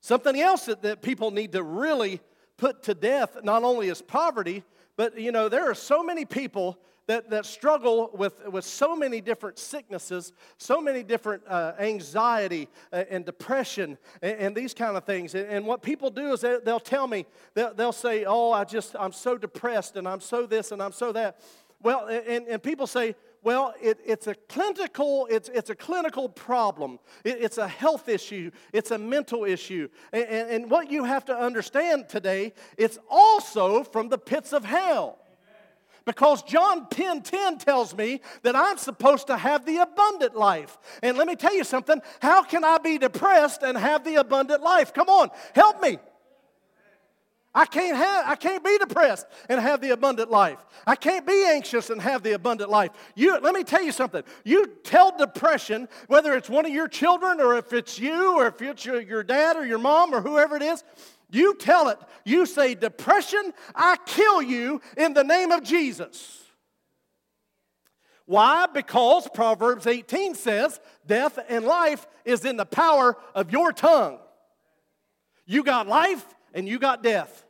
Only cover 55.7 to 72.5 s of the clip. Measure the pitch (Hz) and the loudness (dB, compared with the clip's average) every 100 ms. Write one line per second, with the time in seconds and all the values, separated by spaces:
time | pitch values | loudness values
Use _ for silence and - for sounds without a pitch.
55.7 | 220 254 - - 285 302 262 - 262 320 | -8 -8 -18 4 4 4 -2 0 -2 0
56.7 | 285 320 - 320 349 370 339 254 240 233 | -2 -4 0 2 2 2 2 2 2 -2
57.7 | 240 - - 247 330 381 339 240 - 254 | -6 -6 -8 -6 0 0 2 2 0 -12
58.7 | 285 226 247 196 220 196 262 311 320 269 | -10 -6 -6 -6 -8 -2 0 2 0 -2
59.7 | 226 247 311 349 254 196 302 302 294 294 | -2 2 4 4 0 0 2 2 2 -2
60.7 | 330 - _ - _ _ 202 381 403 - | -4 -8 _ -20 _ _ 2 2 2 4
61.7 | 349 294 202 - - - 302 359 - 269 | 4 4 -2 -10 -16 0 2 2 2 0
62.7 | 220 214 - - 392 - 415 392 - - | 0 -4 -4 2 2 4 -2 -4 -10 -14
63.7 | - 339 349 - - 427 381 254 247 240 | 0 2 2 -2 2 4 4 2 -4 -4
64.7 | 294 - - 320 285 285 339 359 339 220 | -6 -8 -2 2 2 4 2 4 0 0
65.7 | 339 285 185 156 - - - _ _ _ | -2 -2 -6 -14 -16 -20 -20 _ _ _
66.7 | _ _ _ _ _ _ _ _ _ _ | _ _ _ _ _ _ _ _ _ _
67.7 | _ _ _ _ _ - 190 233 311 359 | _ _ _ _ _ 0 4 6 6 2
68.7 | 285 - 240 240 339 339 - 226 214 233 | -2 0 2 6 6 4 -2 0 2 0
69.7 | 247 233 240 214 302 392 294 233 208 294 | 0 -2 -2 -2 -4 -4 -4 -4 -2 -2
70.7 | - _ _ 151 214 285 - 226 233 226 | -4 _ _ -2 0 0 -4 -6 -4 0
71.7 | 339 330 285 - _ 233 240 220 | 2 2 0 -10 _ -2 -2 -2